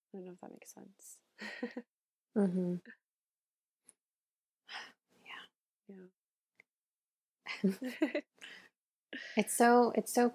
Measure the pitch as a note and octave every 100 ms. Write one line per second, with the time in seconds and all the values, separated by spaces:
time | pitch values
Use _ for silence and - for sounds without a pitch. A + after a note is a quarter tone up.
0 | _ G3 F3+ F3+ - - - - G3 _
1 | - - _ - G#3+ - B3 - - _
2 | _ _ _ A3+ G3 F3+ F3+ F3 - -
3 | _ _ _ _ _ _ _ _ _ _
4 | _ _ _ _ _ _ - - - _
5 | _ _ - - - _ _ _ - G3
6 | F#3 _ _ _ _ _ _ _ _ _
7 | _ _ _ _ - - G3 F#3+ B3+ -
8 | E4 - - _ - - - _ _ _
9 | _ - - - G#3 - B3+ A#3+ A#3+ -
10 | - - A#3+